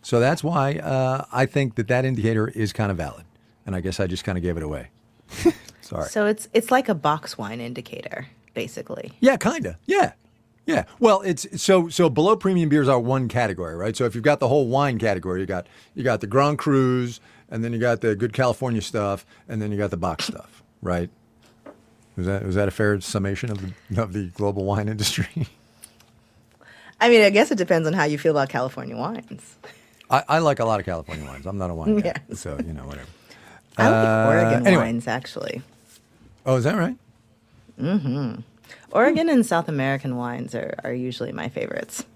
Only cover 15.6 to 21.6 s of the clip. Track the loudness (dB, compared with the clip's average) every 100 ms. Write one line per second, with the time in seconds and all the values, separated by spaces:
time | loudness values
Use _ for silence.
15.6 | -8 -18 _ -4 -2 -2 0 2 2 2
16.6 | 2 4 4 2 -2 -8 _ -20 _ -6
17.6 | -4 0 0 2 0 0 -2 0 0 0
18.6 | -2 -2 -2 -2 -2 -4 -8 -20 -10 -6
19.6 | -4 -2 -2 -2 -4 -4 -6 -8 -16 _
20.6 | _ _ -4 -2 -4 _ _ _ _ _